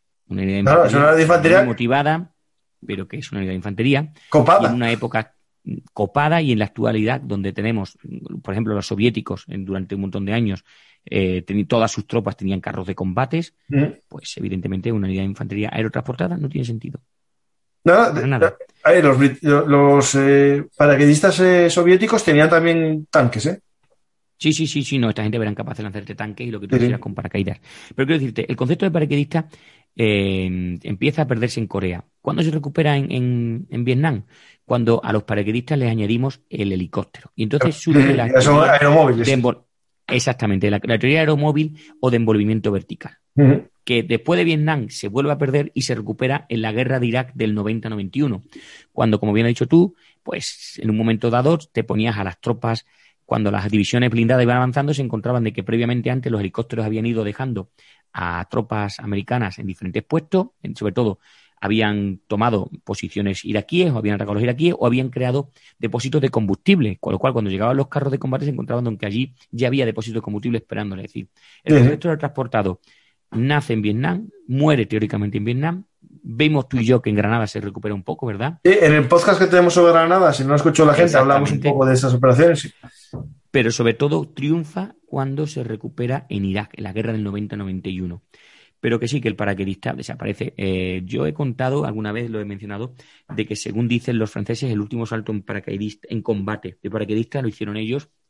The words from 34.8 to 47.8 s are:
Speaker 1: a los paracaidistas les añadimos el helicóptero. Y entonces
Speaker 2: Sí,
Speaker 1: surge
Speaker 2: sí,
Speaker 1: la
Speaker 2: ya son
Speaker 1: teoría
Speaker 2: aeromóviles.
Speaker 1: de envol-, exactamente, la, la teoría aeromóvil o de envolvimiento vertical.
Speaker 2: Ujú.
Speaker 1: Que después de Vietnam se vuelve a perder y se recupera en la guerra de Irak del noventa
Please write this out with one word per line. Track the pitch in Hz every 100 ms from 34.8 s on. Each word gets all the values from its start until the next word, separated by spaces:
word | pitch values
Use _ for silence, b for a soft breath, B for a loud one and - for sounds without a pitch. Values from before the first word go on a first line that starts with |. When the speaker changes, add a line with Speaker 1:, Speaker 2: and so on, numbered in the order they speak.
| 113 117
Speaker 1:
a | -
los | 107
paracaidistas | - 104 101 120 123 147
les | 120
añadimos | 113 104 117 135 - _
el | - 98
helicóptero. | 92 87 - - - -
Y | -
entonces | 110 147 170 151
Speaker 2:
Sí, |
Speaker 1:
surge | 165 147 135
Speaker 2:
sí, |
Speaker 1:
la | 127 117
Speaker 2:
ya | 131
son | 147 147
Speaker 1:
teoría | 160
Speaker 2:
aeromóviles. | 147 143 160 143 117 117
Speaker 1:
de |
envol-, | 131 120 - _ _ _ _ -
exactamente, | 123 135 120 110 95 101
la, | 101
la | 110 113
teoría | 127 156
aeromóvil | 156 147 151 151 156 - B B
o | 127
de | 117
envolvimiento | 110 104 104 110 104
vertical. | 98 - - - - _ 139
Speaker 2:
Ujú. | 135 147 - _
Speaker 1:
Que | - 120
después | 113 117 - 175
de |
Vietnam | 170 156 151 147 107
se | - 104
vuelve | 117 143
a | 143
perder | 139 143 143
y | -
se | 123
recupera | 113 107 107 131 143 -
en | 113
la | 110
guerra | 107 127 131
de | 120
Irak | 123 127
del | 123 110
noventa | 104 104 113